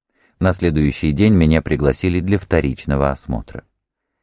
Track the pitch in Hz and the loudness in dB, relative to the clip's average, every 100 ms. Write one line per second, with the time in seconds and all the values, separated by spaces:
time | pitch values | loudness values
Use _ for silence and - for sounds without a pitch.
0 | _ _ _ _ 92 90 87 78 73 - | _ _ _ _ -2 0 0 0 0 0
1 | 80 71 107 98 78 78 - 76 71 65 | -2 2 4 4 4 2 0 0 0 0
2 | 92 90 87 101 - 85 71 - - 69 | -2 -2 0 -2 0 0 0 -4 -4 -2
3 | 69 67 - 60 - - - _ _ _ | -2 -4 -6 -8 -8 -16 -20 _ _ _
4 | _ _ | _ _